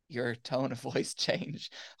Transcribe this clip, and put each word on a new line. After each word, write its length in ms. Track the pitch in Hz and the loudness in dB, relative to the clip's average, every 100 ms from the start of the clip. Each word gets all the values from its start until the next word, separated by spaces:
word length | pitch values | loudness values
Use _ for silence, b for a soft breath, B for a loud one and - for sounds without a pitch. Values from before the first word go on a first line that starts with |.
| _ | _
your 280 | 123 123 117 | 0 0 0
tone 360 | - 131 135 | 0 2 2
of 80 | 123 | 0
<laughs> 120 | 131 | 0
voice 200 | 131 - | 0 0
change 580 | - - - - 151 - B B B | 0 2 2 0 -6 -8 B B B